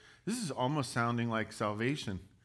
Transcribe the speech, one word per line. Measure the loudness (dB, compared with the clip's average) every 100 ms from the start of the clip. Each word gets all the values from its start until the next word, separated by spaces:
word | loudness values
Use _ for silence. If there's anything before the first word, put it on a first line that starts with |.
| -20 -8 -4
this | -2
is | -2
almost | 0 2 2 0
sounding | 2 2 2 2
like | 0 -2
salvation | -2 -2 2 0 0 -4 -6 -8 -20